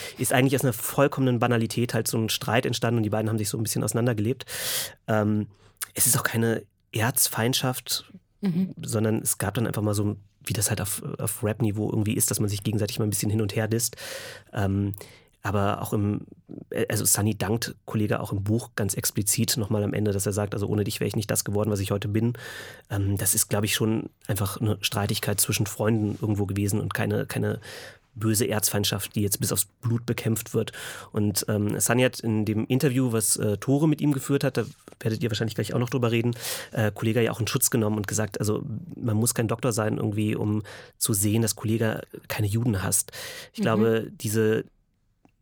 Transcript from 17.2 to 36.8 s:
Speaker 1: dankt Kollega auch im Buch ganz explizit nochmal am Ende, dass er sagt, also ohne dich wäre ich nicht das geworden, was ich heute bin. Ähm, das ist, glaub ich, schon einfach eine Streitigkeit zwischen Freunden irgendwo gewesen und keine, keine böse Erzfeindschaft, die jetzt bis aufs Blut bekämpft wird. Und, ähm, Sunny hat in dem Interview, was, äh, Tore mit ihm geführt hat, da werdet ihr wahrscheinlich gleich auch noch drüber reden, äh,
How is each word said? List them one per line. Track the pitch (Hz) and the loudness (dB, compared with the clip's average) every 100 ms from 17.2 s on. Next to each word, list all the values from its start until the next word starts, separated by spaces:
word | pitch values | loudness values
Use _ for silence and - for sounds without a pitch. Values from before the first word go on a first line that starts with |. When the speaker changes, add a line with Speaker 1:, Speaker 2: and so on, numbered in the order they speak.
| 104 104 | 2 0
Speaker 1:
dankt | 98 117 - - | 0 -2 -4 -10
Kollega | - 113 104 - | -4 0 0 0
auch | - | -2
im | 101 | -2
Buch | 98 113 - - | 0 0 0 -4
ganz | 196 | -2
explizit | - - - 104 - 113 - | -2 -4 -2 0 0 0 0
nochmal | 104 107 | 0 0
am | 104 | 0
Ende, | 101 104 | 0 2
dass | 98 104 | 2 0
er | |
sagt, | 101 101 | 0 -2
also | 104 104 | -2 0
ohne | 104 | 0
dich | 104 - | 0 -2
wäre | 113 | -2
ich | 110 | -2
nicht | - | -2
das | 107 | -2
geworden, | - 101 107 | 0 0 0
was | 101 | 0
ich | 98 | 0
heute | 104 104 | -2 0
bin. | 107 120 120 - - - - - | 0 0 -2 -10 -14 -14 -16 -6
Ähm, | 104 98 98 | -2 0 0
das | 101 | 0
ist, | 110 - | 0 0
glaub | 104 | 0
ich, | 104 | 0
schon | - 110 110 - _ - | 2 2 0 -4 _ -4
einfach | 101 98 - | -2 -2 0
eine | 107 101 | 0 0
Streitigkeit | - 101 104 - - 101 | -2 0 0 -2 -2 0
zwischen | - 101 104 | 0 0 0
Freunden | - 107 113 104 - | 0 2 2 2 0
irgendwo | 107 101 98 | 0 0 0
gewesen | 101 101 104 | 0 0 0
und | 101 | -2
keine, | - 110 104 104 | -2 0 0 0
keine | 113 107 110 - - - - _ | 0 0 -2 -8 -16 -16 -20 _
böse | 107 107 107 107 | -2 2 2 2
Erzfeindschaft, | 107 - 104 101 101 - | 2 0 0 0 -2 -2
die | 107 | -2
jetzt | 101 - | -2 0
bis | 101 | 0
aufs | - - | 0 -2
Blut | _ 117 113 | _ -2 -2
bekämpft | - 120 113 110 - | -2 -2 0 -2 -2
wird. | 113 110 - - - - | -2 -2 -6 -12 -12 -6
Und, | 110 104 101 - | 0 0 0 0
ähm, | 107 104 104 | 0 0 0
Sunny | - 120 | 2 4
hat | 127 - | 4 2
in | 117 110 | 0 0
dem | 107 107 - | 2 0 2
Interview, | 127 147 123 127 | 2 2 2 2
was, | 113 - - | 2 0 0
äh, | 107 101 | 0 0
Tore | - 143 160 | 2 4 4
mit | 147 | 4
ihm | 147 | 2
geführt | 135 - 139 | 0 0 0
hat, | 139 127 | 2 0
da | 117 - - - | -4 -8 -20 -6
werdet | 113 110 | -4 -2
ihr | 117 | -2
wahrscheinlich | 110 113 | -2 -2
gleich | - - | -2 -2
auch | - | -2
noch | 123 | 0
drüber | 135 117 | 2 2
reden, | 117 120 117 - - - | 2 2 -2 -6 -8 -4
äh, | - | 0